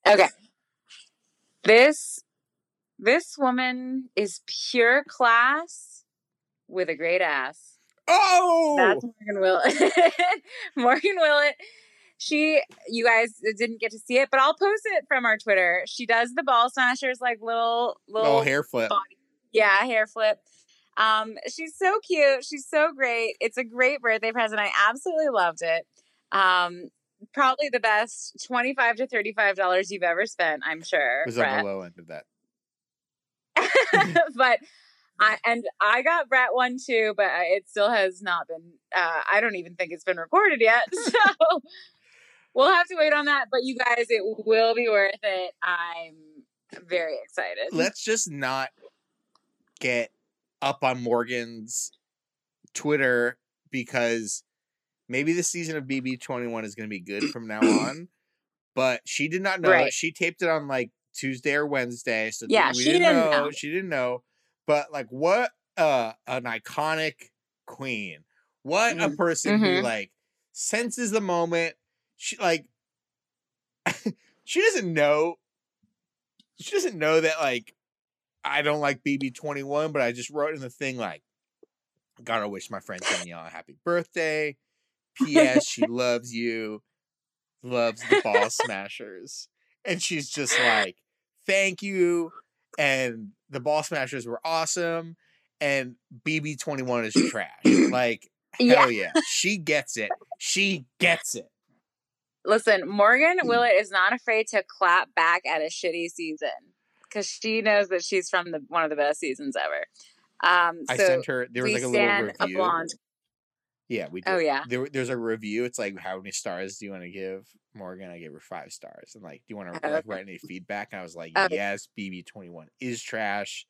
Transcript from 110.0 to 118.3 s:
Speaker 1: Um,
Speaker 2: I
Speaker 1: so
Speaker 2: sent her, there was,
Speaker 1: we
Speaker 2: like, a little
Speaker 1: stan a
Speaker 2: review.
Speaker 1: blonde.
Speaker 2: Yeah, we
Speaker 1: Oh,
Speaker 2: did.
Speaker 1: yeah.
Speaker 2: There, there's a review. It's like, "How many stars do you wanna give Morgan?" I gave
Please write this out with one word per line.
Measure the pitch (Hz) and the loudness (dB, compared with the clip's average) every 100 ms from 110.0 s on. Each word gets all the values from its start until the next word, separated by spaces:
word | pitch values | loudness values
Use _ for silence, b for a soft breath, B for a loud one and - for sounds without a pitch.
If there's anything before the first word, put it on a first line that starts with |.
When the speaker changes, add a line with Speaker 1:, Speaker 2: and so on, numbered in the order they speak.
| b b b _ | b b b _
Speaker 1:
Um, | 175 180 170 170 139 | 2 4 2 -2 -6
Speaker 2:
I | 127 | 0
Speaker 1:
so | 196 | 2
Speaker 2:
sent | 175 - | 2 0
her, | 131 123 | -4 -4
there | 120 | -4
was, | 127 | -2
Speaker 1:
we | |
Speaker 2:
like, | 214 | -2
a | 127 | -2
little | 160 202 | 0 2
Speaker 1:
stan | 202 208 - | 0 -2 -4
a | 190 | -4
Speaker 2:
review. | 185 | -2
Speaker 1:
blonde. | 180 170 165 - _ _ _ _ _ _ _ _ _ | 0 -2 -4 -14 _ _ _ _ _ _ _ _ _
Speaker 2:
Yeah, | 113 80 | -8 -8
we | 87 - | -8 -4
Speaker 1:
Oh, | 185 | 0
Speaker 2:
did. | 160 | 0
Speaker 1:
yeah. | 135 147 | -2 -2
Speaker 2:
There, | 123 139 | -6 -4
there's | 139 123 | -6 -4
a | 127 | -4
review. | 117 110 107 104 123 | -4 -6 -4 -4 -4
It's | 120 | -6
like, | 101 98 | -8 -8
"How | 95 95 | -10 -10
many | 95 | -10
stars | - 113 90 95 95 | -10 -8 -8 -10 -12
do | 101 | -14
you | |
wanna | 95 87 | -14 -14
give | 95 95 95 - _ _ | -12 -10 -12 -16 _ _
Morgan?" | 113 92 92 92 | -18 -16 -16 -16
I | 87 | -16
gave | 82 | -18